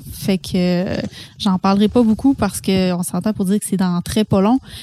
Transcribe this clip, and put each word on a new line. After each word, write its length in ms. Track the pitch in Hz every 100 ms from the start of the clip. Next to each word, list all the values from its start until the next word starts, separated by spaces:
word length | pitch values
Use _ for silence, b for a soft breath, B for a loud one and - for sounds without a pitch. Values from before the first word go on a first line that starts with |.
| -
Fait 240 | - - 190
que, 140 | - 185
euh, 460 | 180 175 185 - - B B B
j'en 220 | 202 185
parlerai 300 | 190 202 208
pas 120 | 240
beaucoup 320 | 220 214 269
parce 280 | 277 202 -
que 320 | - 190 185
on 100 | 175
s'entend 300 | 180 180 220
pour 100 | 208
dire 160 | 190 208
que 60 | -
c'est 100 | 190
dans 240 | 185 175
très 220 | - 226
pas 160 | 214 196
long. 200 | 196 262 B B